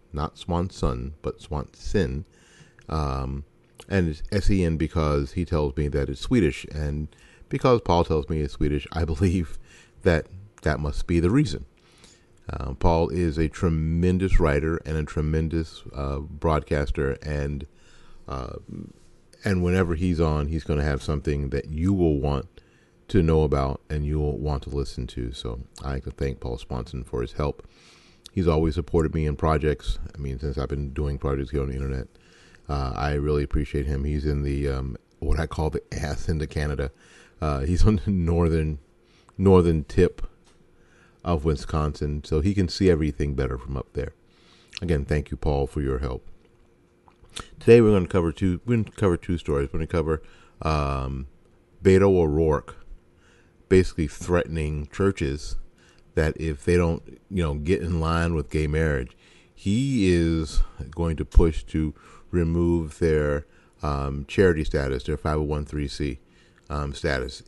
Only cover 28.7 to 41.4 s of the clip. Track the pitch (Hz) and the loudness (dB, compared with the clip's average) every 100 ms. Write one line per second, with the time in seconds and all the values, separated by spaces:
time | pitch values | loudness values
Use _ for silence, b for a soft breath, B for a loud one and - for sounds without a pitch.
28.7 | 78 80 85 78 80 76 71 80 78 76 | -2 0 0 0 0 -2 0 0 2 0
29.7 | 71 - - - - 69 65 73 65 67 | -2 -2 -4 -6 -8 -8 -6 -6 -4 -4
30.7 | 71 69 69 73 69 71 69 69 69 67 | -4 -6 -4 -4 -2 -2 -4 -2 -2 -2
31.7 | 67 67 65 64 - B B B B - | -4 -4 -6 -8 -16 B B B B -6
32.7 | 71 65 - 71 73 73 73 69 78 71 | -4 -4 -2 -2 0 0 0 0 -2 -2
33.7 | 73 69 69 71 73 73 71 69 69 71 | -2 -2 -2 -2 -2 0 -2 -2 -2 -2
34.7 | 67 65 - - _ 76 76 80 - 78 | -4 -6 -10 -16 _ 0 0 0 -2 -2
35.7 | 80 - 69 76 71 - 80 73 - 73 | -2 -6 -6 -4 -4 -2 -2 -2 -4 -4
36.7 | 69 69 B B B B B 78 71 73 | -2 -6 B B B B B -2 -2 0
37.7 | 90 107 107 - 95 85 85 85 80 78 | 6 6 6 2 0 2 4 4 2 0
38.7 | 76 - _ b b b - 95 92 85 | -4 -10 _ b b b 2 8 8 8
39.7 | 80 71 - 87 - - - _ _ _ | 4 0 4 4 2 -8 -8 _ _ _
40.7 | _ b b b b 85 82 | _ b b b b -2 0